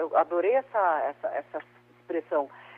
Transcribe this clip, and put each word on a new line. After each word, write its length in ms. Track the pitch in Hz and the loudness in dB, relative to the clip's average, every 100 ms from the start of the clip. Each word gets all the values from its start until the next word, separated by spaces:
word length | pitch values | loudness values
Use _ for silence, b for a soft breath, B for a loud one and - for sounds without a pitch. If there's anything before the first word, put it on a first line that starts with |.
Eu 160 | 160 - | 2 2
adorei 380 | 160 175 185 | 2 2 2
essa, 480 | 262 262 220 180 156 | 2 0 0 2 2
essa, 240 | 123 147 - | -2 -4 -6
essa 340 | 139 - 160 - - _ _ | -6 -8 -12 -14 -20 _ _
expressão. 480 | - 170 - 160 139 B B | -6 -6 -2 -2 -2 B B